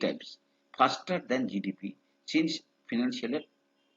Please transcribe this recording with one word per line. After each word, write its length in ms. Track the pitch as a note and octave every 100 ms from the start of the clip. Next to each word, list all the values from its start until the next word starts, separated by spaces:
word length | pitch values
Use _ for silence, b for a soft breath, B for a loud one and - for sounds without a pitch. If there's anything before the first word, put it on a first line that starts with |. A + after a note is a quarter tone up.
times 240 | E2+ - - - _ _ _ -
faster 400 | B2+ - - F3+ -
than 160 | C3 A2+
জিডিপি 440 | G2 G2 - F#2+ - _ _ -
since 260 | D#3 D#3+ - - _ -
financial 400 | A#2 B2 B2 A#2
year 120 | D3 - _ _ _ _